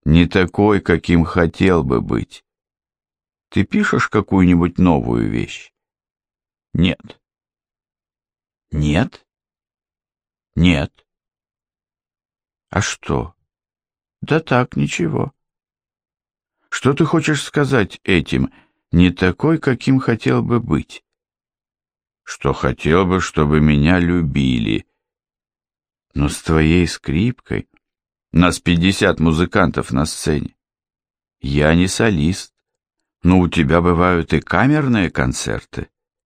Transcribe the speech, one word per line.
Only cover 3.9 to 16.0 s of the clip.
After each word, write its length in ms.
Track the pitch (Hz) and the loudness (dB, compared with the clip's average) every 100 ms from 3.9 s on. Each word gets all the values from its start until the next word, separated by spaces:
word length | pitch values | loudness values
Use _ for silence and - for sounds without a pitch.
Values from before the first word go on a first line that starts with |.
| 131 - | 0 0
какую-нибудь 720 | - - 98 90 85 85 - | -2 0 2 4 4 2 2
новую 520 | 90 76 58 58 53 | 2 2 0 -2 -2
вещь?» 420 | 57 - - - _ _ _ _ _ _ _ _ _ _ | -4 -6 -10 -20 _ _ _ _ _ _ _ _ _ _
«Нет». 460 | - 90 - - - _ _ _ _ _ _ _ _ _ _ _ _ _ _ _ | -2 0 -2 -10 -20 _ _ _ _ _ _ _ _ _ _ _ _ _ _ _
«Нет?» 560 | 76 76 76 156 - _ _ _ _ _ _ _ _ _ _ _ _ _ | -4 -2 0 -2 -8 _ _ _ _ _ _ _ _ _ _ _ _ _
«Нет». 520 | - 87 76 73 - _ _ _ _ _ _ _ _ _ _ _ _ _ _ _ _ _ | 0 0 0 -4 -10 _ _ _ _ _ _ _ _ _ _ _ _ _ _ _ _ _
«А 100 | - | -4
что?» 540 | - - - 69 69 - _ _ _ _ _ _ _ _ | -4 -8 -6 -4 -6 -12 _ _ _ _ _ _ _ _
«Да 180 | - 156 | -4 -2
так, 360 | - 123 127 - | 0 -2 -2 -4
ничего». 580 | 143 - 165 - 139 - _ _ _ _ _ _ | -4 -4 -4 -4 -6 -10 _ _ _ _ _ _